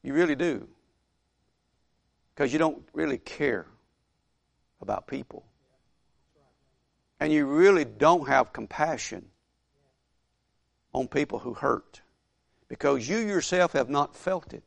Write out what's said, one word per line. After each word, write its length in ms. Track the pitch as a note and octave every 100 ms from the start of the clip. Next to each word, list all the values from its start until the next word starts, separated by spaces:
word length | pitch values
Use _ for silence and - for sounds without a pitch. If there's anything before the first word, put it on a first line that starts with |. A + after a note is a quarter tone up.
You 120 | -
really 220 | C#3+ F3 C#3
do. 320 | E3+ B2 - _ _ _ _ _ _ _ _ _ _ _ _ _ _ _ _ -
'Cause 160 | C#3
you 60 | D3
don't 300 | D#3+ D3+ -
really 240 | - D#3 C3
care 500 | - - C#3+ G#2 D#2+ _ _ _ _ _ _ _ _ _ _ _
about 260 | G2 G#2 -
people. 380 | C#3 - - _ _ _ _ _ _ _ _ _ _ _ _ _ _ _ _ _ _
And 120 | D3+
you 140 | D3+ C#3
really 400 | D3 F#3+ F#3+ B2+
don't 420 | G#2+ D3+ F3 C#3
have 260 | C3+ -
compassion 760 | - A2 - D#3 C#3+ - F#2 - _ _ _ _ _ _ _ _ _ _ _ _ _ _ _ _
on 140 | C3 B2+
people 320 | C#3+ D3 A2+
who 140 | B2
hurt. 480 | A2 C3+ A#2+ - - _ _ _ _ _ _ _
Because 400 | - C#3+ C#3 A#2
you 80 | G#3+
yourself 560 | G#3+ F#3+ - F3+ F3
have 160 | D3 A#2+
not 260 | C#3+ C#3+ -
felt 380 | - F#3 -
it. 100 | -